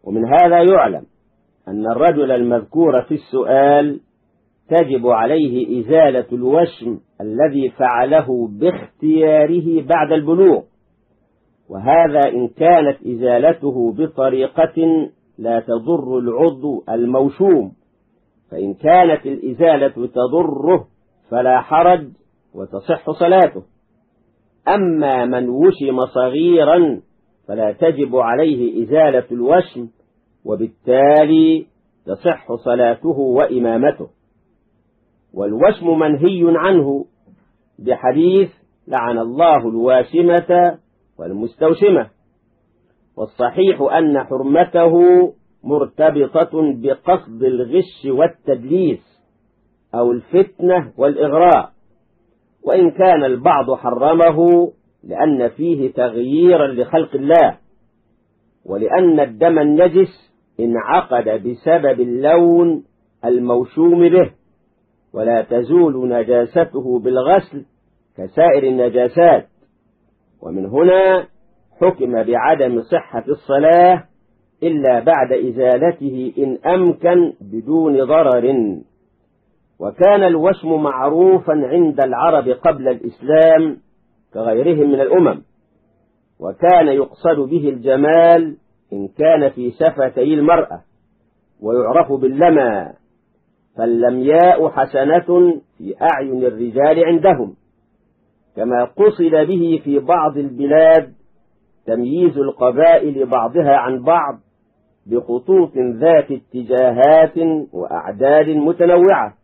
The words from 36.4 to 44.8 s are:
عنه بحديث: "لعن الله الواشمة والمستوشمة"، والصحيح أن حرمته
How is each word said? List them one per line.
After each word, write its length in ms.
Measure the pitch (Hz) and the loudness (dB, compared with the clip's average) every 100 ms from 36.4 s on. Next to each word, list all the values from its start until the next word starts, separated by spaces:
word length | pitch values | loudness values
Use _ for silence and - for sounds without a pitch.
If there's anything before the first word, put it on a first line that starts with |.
| 170 165 | 0 0
عنه 480 | 180 185 139 139 - _ _ _ _ _ _ - | 0 0 0 -6 -10 _ _ _ _ _ _ -12
بحديث: 720 | 113 123 127 143 170 190 185 _ _ _ - | -6 -4 -2 0 2 2 0 _ _ _ -8
"لعن 300 | 127 117 117 | -6 -4 -6
الله 500 | 117 131 170 147 113 | -6 0 2 2 0
الواشمة 1120 | 113 123 127 123 165 170 170 170 175 175 160 _ _ _ - | -4 0 0 0 0 2 0 0 2 2 -2 _ _ _ -18
والمستوشمة"، 880 | 85 98 113 _ 160 165 202 165 110 _ _ _ _ _ _ _ _ _ _ - | -14 -10 -10 _ -2 2 2 2 -2 _ _ _ _ _ _ _ _ _ _ -14
والصحيح 640 | 107 - 123 180 190 151 | -14 -6 -6 0 0 0
أن 380 | 139 156 156 139 | -2 0 0 -2
حرمته 760 | 127 131 135 156 175 170 | -4 -6 0 0 2 2